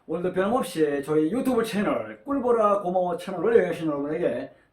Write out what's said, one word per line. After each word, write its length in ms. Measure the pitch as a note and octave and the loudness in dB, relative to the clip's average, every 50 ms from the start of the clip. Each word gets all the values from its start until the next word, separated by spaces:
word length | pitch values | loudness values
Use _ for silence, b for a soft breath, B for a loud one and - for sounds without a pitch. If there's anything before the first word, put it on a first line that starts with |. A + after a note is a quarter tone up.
| b | b
오늘도 260 | - D#3 F3 F3 F#3 | -8 -6 -4 -4 -2
변함없이 720 | F3+ F#3 F#3+ G3+ A#3+ C4 - - - D#3+ D#3 D3 C#3+ C#3 C#3+ | -2 0 0 0 0 0 -2 -2 0 0 2 2 2 -2 -2
저희 260 | D#3 D3+ D#3 D#3 D#3 | 0 2 2 2 2
유튜브 320 | G3+ B3+ - C4 B3 A3+ - | 0 0 0 0 0 0 0
채널 600 | - - G3+ G3+ D#3 - - - G#2+ - - - | 0 -2 -2 0 0 -2 -2 -4 -8 -12 -14 -6
꿀보라 560 | C#4 C#4 C#4 A#3+ B3 A#3+ A3+ G#3+ G#3 G3+ G3+ | -4 -4 -2 2 2 2 4 4 4 2 2
고마워 340 | - F3+ F3+ F#3 F3+ F3 E3+ E3 | 0 0 0 0 0 0 -2 -6
채널을 380 | - F#3+ F#3 E3+ E3 A3+ A#3 | -6 -8 -6 -2 0 4 6
이용하신 300 | G#3 F3+ F3 E3 - D#3+ | 6 4 4 -2 -2 -2
여러분에게 640 | D#3 D3 C#3+ C#3+ D3 D#3 F3 E3+ C#3+ A#2+ B2+ C3+ - B B B B | -4 -2 -2 -4 -4 -4 -2 -2 -2 -2 -2 -8 -10 B B B B